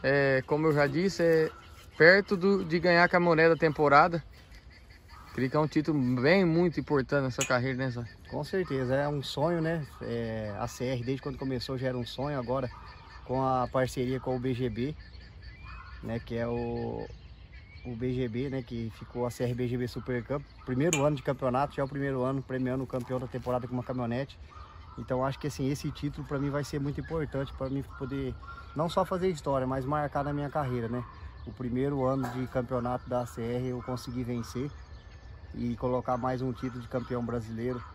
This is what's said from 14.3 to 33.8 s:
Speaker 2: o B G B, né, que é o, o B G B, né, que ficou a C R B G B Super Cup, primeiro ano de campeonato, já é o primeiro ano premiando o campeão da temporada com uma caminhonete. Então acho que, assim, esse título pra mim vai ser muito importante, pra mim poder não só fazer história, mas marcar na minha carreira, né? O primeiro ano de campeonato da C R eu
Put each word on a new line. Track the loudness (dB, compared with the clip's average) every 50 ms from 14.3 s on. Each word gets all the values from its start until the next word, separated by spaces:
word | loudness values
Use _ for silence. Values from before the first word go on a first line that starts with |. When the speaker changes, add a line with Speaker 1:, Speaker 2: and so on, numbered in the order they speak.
| -2
Speaker 2:
o | 0
B | 0 -2 0
G | 0 -2 -2
B, | -2 -2 -4 -4 -4 -8 -14 -18 -18 -18 -18 -18 -18 -16 -16 -16 -16 -14 -14 -14 -14 -14 -14 -14 -14 -12 -8
né, | -6 -6 -6
que | -6 -4 -4
é | -2 -2
o, | -2 -2 -2 -2 -2 -4 -4 -4 -4 -4 -6 -8 -10 -12 -16 -16 -18 -18 -18 -18 -18 -18 -18 -18 -18 -18 -12 -10
o | -8 -6
B | -4 -2 -2 0
G | 0 -2
B, | -2 -2 -4 -4 -2
né, | -4 -6 -6
que | -6 -6 -6 -6 -6 -8
ficou | -12 -16 -10 -4 -4 -4
a | -4
C | -2 -2 -2
R | -2 0
B | 0 -2
G | -2 0
B | -2 -2
Super | -4 -6 -8 -4 -4 -4 -4 -2
Cup, | -4 -4 -6 -6 -10 -18 -14 -6
primeiro | -2 0 2 2 2 4 4 2
ano | 2 2
de | 2
campeonato, | 0 -2 -2 0 0 0 2 2 0 0 0
já | -4 -4
é |
o |
primeiro | -2 -2 -4 -2 -2 0 0 0
ano | 0 -2 -2
premiando | -4 -4 -4 -2 -2 0 -2 -2 -4
o |
campeão | -4 -4 -6 -4 -2 -4 -4
da | -4
temporada | -4 -8 -6 -2 0 0 0 -2
com | -2 -6
uma | -6 -4
caminhonete. | -4 -4 -4 -2 -2 -2 -2 -4 -6 -8 -18 -18 -18 -16 -18 -18 -18 -18 -18 -18 -16 -12
Então | -12 -4 -2 0 0 0
acho | -2 -2
que, | -4 -6
assim, | -6 -4 -2 0 0
esse | 0 -2 -4 -6
título | -6 -4 -6 -6 -6 -6 -6
pra | -4 -2 -2
mim | 0 0
vai | 0 -2 -4
ser | -2 -4 -4
muito | -2 -2 -4 -4
importante, | -6 -4 -4 -4 -4 -2 -2 -4 -4 -4 -6
pra | -6 -4 -4
mim | -2 -4 -4 -6 -8 -8
poder | -8 -6 -4 -4 -4 -4 -6 -8 -12 -14 -14 -14 -14 -10 -4
não | -2 -2 0
só | 2 2 2
fazer | 2 0 0 2 0
história, | 0 0 -2 0 2 2 2
mas | 0 0 -2 0
marcar | 0 0 0 0 0 -2 -2 -2
na | 0 -2
minha | -2 -4 -2
carreira, | -2 -2 -2 0 -2 -2 -2
né? | -2 -4 -4 -6 -8 -12 -14 -14 -14 -14 -12 -12
O | -12
primeiro | -10 -6 -4 -2 0 0 0 2 2 2 2
ano | 2 2 2 0 -2
de | -2 -4 -4
campeonato | -2 0 -2 0 0 -2 0 0 0 -2 -2 -2
da | -2 -2 -2 -2
C | -2 -6 -6
R | -4 -2 -2 -2 -2
eu | -2 -4 -4